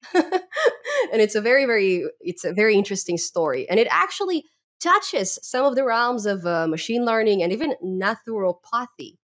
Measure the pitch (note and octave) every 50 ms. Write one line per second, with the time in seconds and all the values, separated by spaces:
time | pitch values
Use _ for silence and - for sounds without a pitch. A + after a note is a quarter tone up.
0 | _ - - F4+ D#4+ - - F#4 F4+ _ - C#5+ D#5 C#5 - - - B4 C#5+ C#5+
1 | B4 - - A3+ G#3+ G#3 - A3 G#3 A3+ B3 C#4 C#4 B3+ A#3 A3 G3 F#3+ F#3 F3+
2 | C#3+ D3+ - _ - - F3+ - - - E3 F#3 G#3+ A3 G#3+ G3 G3+ G3 G3+ F#3+
3 | - - F3 E3+ E3+ - - F3+ E3 D#3 C3 C3 C3 - F3 G#3+ A#3 - - -
4 | F4 F#4+ - - G#4 F#4 F#4 D#4+ D4 _ _ _ _ _ _ _ - E4 F4 G#4
5 | G#4 - - D4 G3 F3+ - - - - - B3+ C4 C#4+ C4 B3 C#4 B3+ A3+ A3+
6 | A#3+ A#3+ B3 A#3+ G3+ G#3 G3+ G3 E3+ F3 E3+ E3+ E3 D#3+ D#3 D#3 - - A3+ A#3+
7 | A#3+ A#3 A3+ A3+ A3 A3 G#3 G3 E3+ F3 F#3 A3 D4 D#4 C4 - - F#3 F#3 F#3
8 | F#3+ G3 A3+ A3 _ - A3+ G#3+ G3 F#3 F3 _ _ - - A#3 B3 B3 _ _
9 | C#3+ A2 - _ _